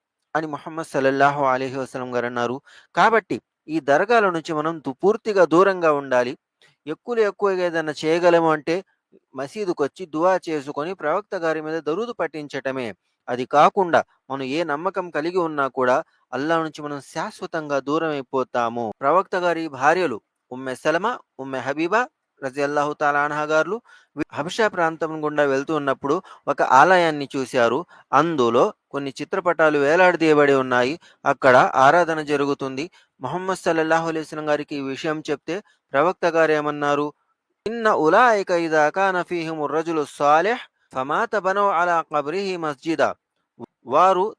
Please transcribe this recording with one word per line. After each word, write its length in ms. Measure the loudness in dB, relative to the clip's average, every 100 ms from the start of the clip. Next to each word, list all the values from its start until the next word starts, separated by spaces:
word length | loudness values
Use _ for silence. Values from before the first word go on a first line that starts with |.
| _ _ _ -6
అని 120 | -6
ముహమ్మద్ 400 | -10 -12 -12 -6
సల్లల్లాహు 560 | 0 0 4 2 4
అలైహి 340 | 0 0 -2 -6
వసల్లం 380 | -8 -8 -6 -4
గారు 100 | -4
అన్నారు. 360 | -2 -4 -4 -10 -20 _ 2
కాబట్టి 460 | 4 2 -2 -8 -8 _ -8
ఈ 120 | -6
దర్గాల 500 | 2 2 4 2 2
నుంచి 240 | -2 -4
మనం 260 | -4 -4 -6
దు-, 120 | -10
పూర్తిగా 540 | -2 0 0 0 2 4
దూరంగా 460 | 6 4 4 2
ఉండాలి. 460 | 0 2 0 0 -6 _ _ _ _ -12
ఎక్కువలో 340 | -12 -6 0
ఎక్కువగా 440 | 0 0 -2 0 0
ఏదైనా 280 | -2 -4 -4 0
చేయగలము 460 | 2 4 4 4
అంటే 340 | 0 -2 -6 -6 _ _ _ _ -12
మసీదుకొచ్చి 680 | -10 -6 -6 -2 -4 -4 -10
దువా 340 | -2 0 0 -2
చేసుకొని 460 | -8 -6 -8 -8 -6
ప్రవక్త 400 | -4 -4 -4 -6
గారి 260 | -4 -4
మీద 200 | -4 -6
దరూదు 300 | -4 -4 -6
పఠించటమే. 840 | -6 -8 -8 -10 -8 -6 -6 -8 -12 _ _ -10
అది 160 | -8 0
కాకుండా 580 | 4 4 4 2 2 0 _ _
మనం 140 | -10
ఏ 200 | -6 -4
నమ్మకం 460 | -4 -4 -4 -6 -6
కలిగి 280 | -6 -4 -2
ఉన్నా 300 | -2 -2 -4
కూడా 360 | 0 2 2 -2 _ _
అల్లా 300 | -8 -2 -2
నుంచి 180 | -2 -10
మనం 200 | -12 -12
శాశ్వతంగా 800 | -12 -10 -10 -10 -10 -10 -4 -4
దూరం 300 | -2 -2 -2
అయిపోతాము. 840 | -6 -4 -4 -2 -2 -2 -4 -6 -4
ప్రవక్త 340 | 0 2 0 -2
గారి 320 | -2 -2 -6
భార్యలు 540 | 0 2 2 0 -4 _ _ _
ఉమ్మె 240 | -14 -10 -6
సలమా, 440 | -2 0 -2 -6 -12 -16
ఉమ్మె 200 | -10 -8
హబీబా 480 | -6 -4 -2 0 -2 _ _ _
రజియల్లాహు 500 | -10 -4 -2 0 -2
తాలా 300 | -2 0 0
అన్హా 200 | -2 -2
గారులు 380 | 0 0 0 -4 -10 -20 _ -10 -8
హబషా 340 | -6 -8 -2 -2
ప్రాంతం 580 | 0 -2 -2 -6 -4 -4
గుండా 180 | 0
వెళ్తూ 320 | 0 0 -2 -4
ఉన్నప్పుడు 460 | -2 -4 -2 -4 -4 -14 -8
ఒక 140 | -2
ఆలయాన్ని 680 | 4 6 8 6 2 -2 -6 -6
చూశారు. 500 | -4 0 2 0 -6 -18 _
అందులో 600 | 2 2 2 2 4 2 -2 _
కొన్ని 220 | -10 -10 -10
చిత్రపటాలు 560 | -6 -4 -2 2 2 4
వేలాడదీయబడి 760 | 2 6 4 4 4 6 6
ఉన్నాయి. 460 | 4 2 0 0 -4 _ _ -4
అక్కడ 460 | 2 6 8 6 6
ఆరాధన 460 | 6 6 2 -2
జరుగుతుంది. 680 | -2 -2 0 -2 -6 -8 -10 _ _ _
ముహమ్మద్ 360 | -8 -6 -4 -4
సల్లల్లాహు 500 | -2 0 2 0 0
అలైహి 180 | -6 -8
వసల్లం 240 | -10 -2
గారికి 260 | -2 -2 -8
ఈ 40 |
విషయం 440 | -8 -6 -6 -6 -4
చెప్తే 320 | -6 -6 -8 -10 _ _
ప్రవక్త 340 | 2 2 2 0
గారు 260 | 2 2
ఏమన్నారు? 640 | 2 -2 -2 -2 0 -2 -8 _ _ _ _ -10
"ఇన్న 220 | -2 0
ఉలాయిక 640 | 2 4 6 6 4 0
ఇదా 380 | -2 0 2 2
కాన 320 | 2 0 0
ఫీహిము 440 | -4 -6 -6 -6 -4
రజులు 400 | -2 -2 -4 -4
సాలిహ్ 500 | -2 2 4 2 -2 -8 _ _
ఫమాత 420 | -8 -4 -4 -2 -2
బనౌ 320 | -2 0 0
అలా 340 | 2 0 0
కబ్రిహి 560 | -2 -4 -4 -4 -4 -4
మస్జిదా." 580 | -6 -6 -6 0 0 -2 _ _ _ _ -20 _ -2
వారు 500 | 2 4 2 -2